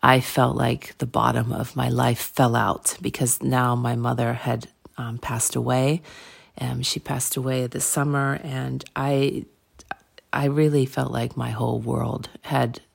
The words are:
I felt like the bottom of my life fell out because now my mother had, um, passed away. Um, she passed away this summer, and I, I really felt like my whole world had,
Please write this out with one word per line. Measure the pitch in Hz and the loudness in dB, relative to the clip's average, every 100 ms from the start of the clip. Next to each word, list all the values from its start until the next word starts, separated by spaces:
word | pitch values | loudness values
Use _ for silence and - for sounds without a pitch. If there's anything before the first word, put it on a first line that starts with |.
I | - 127 | 6 6
felt | - - 127 - | 4 4 4 4
like | 123 123 - - | 2 0 -6 -8
the | 120 | -2
bottom | 117 117 127 117 | 2 2 2 0
of | - 123 - | -2 -4 -2
my | 123 | 0
life | 123 123 117 | 2 2 0
fell | - - 123 117 | -2 2 4 4
out | 101 - - - | 0 0 -4 -4
because | 185 - 123 - | -4 -2 0 0
now | 135 127 123 120 | 0 0 2 0
my | 120 | 0
mother | 117 120 117 117 | 0 0 0 -2
had, | 120 127 117 - _ - - | -2 -4 -4 -6 _ -18 -12
um, | 117 117 | -8 -8
passed | - 127 - 127 | -6 -4 -2 -2
away. | 120 127 135 165 - - - - - - | 0 2 2 0 -4 -20 -20 -20 -18 -8
Um, | 127 123 | -4 -4
she | 131 - | -4 -4
passed | - 135 - - | -4 -4 -2 -2
away | 131 131 123 | -2 -2 -2
this | 131 - | -2 -2
summer, | 156 143 143 139 143 | 0 2 2 0 -2
and | 151 131 131 131 - | -4 -6 -4 -6 -6
I, | - 139 139 139 - - _ _ - - - _ - - | -4 0 2 2 0 -8 _ _ -18 -14 -14 _ -20 -4
I | 139 143 | 0 2
really | 147 151 147 | 4 6 4
felt | 131 - 131 | 2 0 -2
like | 120 117 - | -2 -2 -4
my | 120 | -4
whole | 110 117 117 | -2 -2 -2
world | 117 123 117 - - - | -2 -2 -2 -4 -8 -14
had, | - 135 120 120 - | -4 0 0 -4 -16